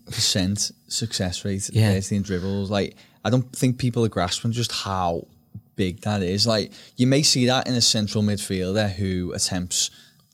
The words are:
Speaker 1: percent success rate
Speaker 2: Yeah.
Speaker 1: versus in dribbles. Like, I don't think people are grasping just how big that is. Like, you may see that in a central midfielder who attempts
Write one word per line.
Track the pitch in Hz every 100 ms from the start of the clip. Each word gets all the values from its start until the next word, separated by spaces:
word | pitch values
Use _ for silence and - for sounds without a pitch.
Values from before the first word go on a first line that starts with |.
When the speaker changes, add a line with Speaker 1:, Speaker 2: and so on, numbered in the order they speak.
| -
Speaker 1:
percent | - - 104 92 104 - - _
success | - 113 - 92 87 104
rate | 98 -
Speaker 2:
Yeah. | 110 110
Speaker 1:
versus | 95 95
in | 104
dribbles. | 98 92 95 98 98
Like, | 101 90 - - _
I | -
don't | 127 123 -
think | 131 123
people | 127 120
are | 113
grasping | 101 90 - 117
just | 113 113
how | - 98 95 90 85 - _ _ - - -
big | 95 85
that | - 104
is. | 87 98 107
Like, | 110 - - - -
you | 127
may | 139
see | 151 139 123
that | 127 -
in | 123
a |
central | 113 117 104 110
midfielder | 104 101 - 95 92 101 104
who | 90 98 92 90
attempts | - - 92 90 - - - - _ _